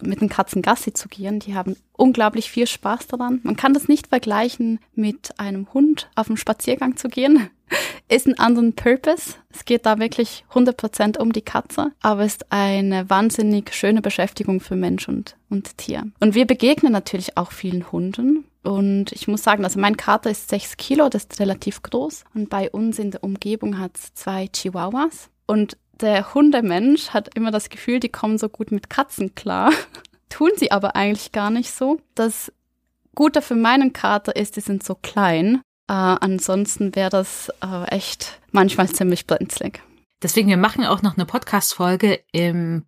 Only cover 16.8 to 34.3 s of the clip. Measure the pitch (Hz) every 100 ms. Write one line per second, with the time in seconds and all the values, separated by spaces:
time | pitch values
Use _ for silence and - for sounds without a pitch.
16.8 | 285 208 - 190 - - 175 - 185 180
17.8 | 170 170 185 202 254 302 - _ 185 196
18.8 | 196 196 196 - - 214 220 208 185 196
19.8 | 202 214 - 214 226 214 - 202 - -
20.8 | - 277 285 208 - - 196 190 - -
21.8 | - 240 302 - _ 220 208 202 190 208
22.8 | 226 214 208 190 196 196 202 220 208 196
23.8 | 185 - - - - 190 196 - 190 180
24.8 | 180 247 320 - - _ - 214 208 -
25.8 | _ - 220 202 208 277 302 277 220 175
26.8 | 247 302 - 214 - 226 226 214 - -
27.8 | - 247 240 - 214 214 220 - 214 202
28.8 | - - 285 - 190 - 208 185 214 311
29.8 | - - - _ - - 320 415 - 202
30.8 | 196 - 202 208 - 214 208 233 247 -
31.8 | 262 320 _ - 226 - - - _ _
32.8 | _ _ _ - 302 302 - 233 226 262
33.8 | 262 - 202 208 214